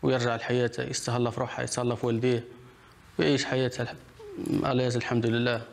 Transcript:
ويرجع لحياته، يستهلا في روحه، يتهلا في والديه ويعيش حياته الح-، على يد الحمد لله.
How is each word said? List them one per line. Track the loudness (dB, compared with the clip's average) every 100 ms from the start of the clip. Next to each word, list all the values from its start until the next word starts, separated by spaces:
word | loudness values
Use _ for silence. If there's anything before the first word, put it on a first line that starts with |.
ويرجع | 2 2 2 0
لحياته، | 0 2 2 0
يستهلا | -4 -4 -2 2 2
في | 0
روحه، | -4 -4
يتهلا | -4 0 0
في | 0 0
والديه | 2 2 2 -2 -16 -20 -20 -20 -20 -20 -2
ويعيش | 2 2
حياته | 2 0 0 -2
الح-، | -8 -8 -18 -20 -14 -10 -2 0
على | 2 2
يد | 2 0
الحمد | 0 0 2
لله. | 2 2 -2 -4